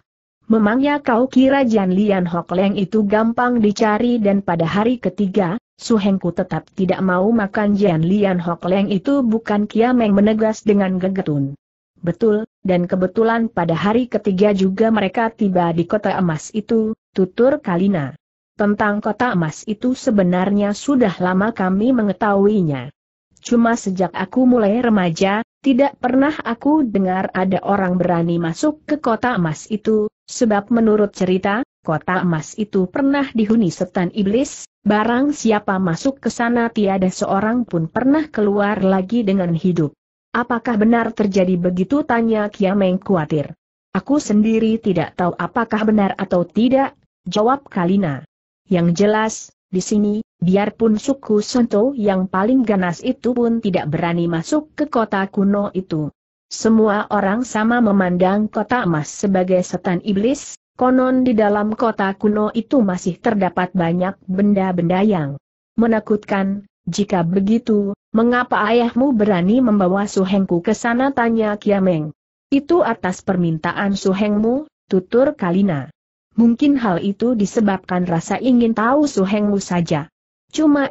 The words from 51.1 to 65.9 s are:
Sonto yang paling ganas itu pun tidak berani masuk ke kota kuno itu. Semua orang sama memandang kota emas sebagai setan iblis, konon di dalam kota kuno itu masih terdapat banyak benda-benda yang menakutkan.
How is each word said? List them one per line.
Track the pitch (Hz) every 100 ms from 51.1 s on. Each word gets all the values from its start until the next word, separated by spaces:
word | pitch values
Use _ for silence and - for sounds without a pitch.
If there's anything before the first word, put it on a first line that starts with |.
| 269 - 208
Sonto | 214 247 233 202 247 277
yang | 202 190 190
paling | 190 208 262
ganas | 220 202 180 165
itu | 254 254 233
pun | 240 233 233
tidak | 208 175 151
berani | 156 170 170 170
masuk | 165 - 302 302 -
ke | 294
kota | 247 214 196 196
kuno | - 196 202 202
itu. | 185 185 160 147 - _ _ _
Semua | - 220 220 214 208 -
orang | 208 196 220 254
sama | 214 220 240
memandang | 226 202 180 180 185 202 214
kota | 226 208 247
emas | 190 156 151
sebagai | - 208 190 185 180
setan | 180 180 196 180
iblis, | - 196 220 285 - - _ -
konon | 254 254 254 254
di | 254
dalam | 214 208 208 208
kota | 220 233 220 196
kuno | 196 208 208 214
itu | 226 220 285
masih | 196 180 190 170
terdapat | 233 214 185 185 180
banyak | 185 165 175 180 196 -
benda-benda | 185 202 196 190 180 170 185
yang | 214 180 143 139 _ _ _ -
menakutkan. | 226